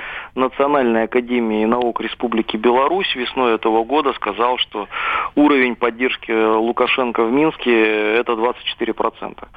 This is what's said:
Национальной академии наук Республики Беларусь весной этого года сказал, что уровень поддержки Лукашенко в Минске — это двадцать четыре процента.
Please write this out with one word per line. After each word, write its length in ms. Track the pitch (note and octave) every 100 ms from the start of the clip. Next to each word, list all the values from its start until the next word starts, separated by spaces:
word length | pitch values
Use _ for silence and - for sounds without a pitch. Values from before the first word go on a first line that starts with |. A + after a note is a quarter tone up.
| - - -
Национальной 720 | - B2+ - C#3 D3 B2 A2+
академии 600 | A2+ B2+ A#2+ B2 A2+ G#2+ A2
наук 360 | B2 A#2+ A2
Республики 560 | A2 - A#2+ A2+ A2 A2
Беларусь 580 | A#2 B2 C#3 F3+ F#3+ C3
весной 380 | A#2+ - B2+
этого 300 | A2 A#2 A2
года 300 | A2+ C#3+ C#3+
сказал, 440 | A2+ G#2+ G2+ A#2+ B2
что 300 | - G#2+ G2+ - - - - -
уровень 400 | D3 C#3+ B2+ A2+
поддержки 560 | A#2+ A2+ B2+ - -
Лукашенко 920 | A2+ A2 A2 A#2 A#2+ B2 - B2 A2+
в 80 | A2+
Минске — 400 | C3 D#3 - - A#2 A2 G#2+ G#2+ A2+
это 160 | A#2+ A#2
двадцать 280 | A#2 A#2+
четыре 300 | - - A#2
процента. 540 | A2 A2+ - - - -